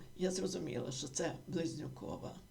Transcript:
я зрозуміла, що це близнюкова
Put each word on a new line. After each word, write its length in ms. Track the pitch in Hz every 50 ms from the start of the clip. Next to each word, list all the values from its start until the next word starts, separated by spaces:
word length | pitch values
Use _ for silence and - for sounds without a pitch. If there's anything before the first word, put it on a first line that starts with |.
| - - -
я 140 | - 180 185
зрозуміла, 600 | 185 - 185 190 - - 165 147 123 123 123 135 131
що 160 | - - 135
це 280 | - 175 175 156 131 - -
близнюкова 880 | - - 170 165 - - 147 156 - - - - - 82 - - - - - - -